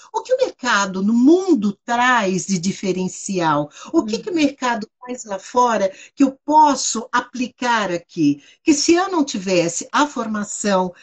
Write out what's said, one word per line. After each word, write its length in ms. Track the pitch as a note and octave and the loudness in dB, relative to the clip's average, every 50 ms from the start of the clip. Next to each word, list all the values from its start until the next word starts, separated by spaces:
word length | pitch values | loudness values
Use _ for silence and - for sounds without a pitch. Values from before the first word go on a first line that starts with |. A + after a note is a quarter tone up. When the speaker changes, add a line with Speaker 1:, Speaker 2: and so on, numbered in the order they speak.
| - - | -18 -8
Speaker 1:
o 100 | - A4+ | -8 -8
que 120 | - - B4+ | -2 -2 0
o 40 | C5+ | 0
mercado 640 | B4+ - - _ B3+ B3 A3 G3 G3 F#3+ F#3 F#3+ | 0 -2 -2 _ -2 0 0 0 0 -2 -2 -2
no 120 | G3 G#3+ A#3 | 0 2 2
mundo 640 | A#3+ B3+ C#4+ F4 F#4 F#4+ F#4+ D#4 G#3+ G3+ G3+ G3 - _ | 4 6 6 6 4 4 2 2 2 2 -2 -4 -4 _
traz 640 | - A#3+ A#3+ B3 B3+ B3 A#3 G3+ F#3 F#3+ F3 - | -4 -2 0 2 2 2 2 0 0 -2 -2 -2
de 120 | - G3 E3+ | -2 -4 -2
diferencial, 1120 | E3 G3 F#3 - G#3+ F#3 F3+ F#3 F#3 F3+ - - - - F#3+ F3+ E3 D#3 D3 D3 D3 - - - - - | -2 -4 -4 -4 -4 -4 -2 -2 -4 -6 -6 -10 -10 -6 -4 -2 0 2 0 0 -2 -4 -10 -18 -12 -2
o 120 | - E4 A3+ | 0 0 0
que 120 | G#3+ D#4 | 0 -4
Speaker 2:
Uhum. 60 | - | -6
Speaker 1:
que 80 | - G#4 | -6 -4
o 40 | F4+ | 0
mercado 520 | D#4+ D4 C#4 - - C4 A#3+ A#3 G#3+ G#3 - _ _ | 0 0 0 0 -2 -4 -2 -2 -4 -6 -12 _ _
faz 240 | - B3 B3 A#3+ - | -14 -14 -14 -14 -10
lá 140 | G#3+ G3 F#3+ | -10 -10 -10
fora 540 | - - - B3 B3 A#3+ A3+ G3+ G3 F#3+ - - - - _ | -10 -2 0 2 2 2 2 0 0 -2 -4 -8 -18 -18 _
que 80 | - | 0
eu 160 | C#4 C4+ - - _ | 0 0 0 -6 _
posso 640 | D4 D4+ D#4 D#4 D4 C4+ - - - - A3+ A#3 - | 2 4 6 6 6 4 0 -2 -4 -6 -6 -6 -4
aplicar 800 | - B3 B3 - - A#3+ B3 - - _ B3+ A#3+ A#3 A3 G3+ F3+ | -4 -4 -4 -4 -6 -8 -8 -8 -6 _ -2 0 0 0 0 -2
aqui, 520 | F3 E3+ - _ - F3 D3+ C#3+ C#3+ C#3+ - - _ _ | -4 -6 -8 _ -4 0 2 2 2 0 -6 -16 _ _
que 100 | _ D#4+ | _ 2
se 220 | D4 - - - E4+ | 2 2 4 2 2
eu 160 | F4 F#4+ F#4+ | 2 2 0
não 140 | F#4 D#4+ C#4+ | 0 -2 -2
tivesse 640 | - - G3+ F3+ G3 F#3 F3 E3 E3+ - - - - | -2 -4 -6 -2 0 2 2 2 0 -2 -6 -8 -4
a 140 | - B3+ D4 | -2 -2 -2
formação, 880 | D4 - A#3+ A3+ A3 G#3+ G#3 G3+ - - - - G3+ G3 F#3 F#3 F3+ - - | 0 -2 -6 -6 -4 -6 -6 -6 -8 -8 -4 -2 0 2 2 0 -2 -6 -12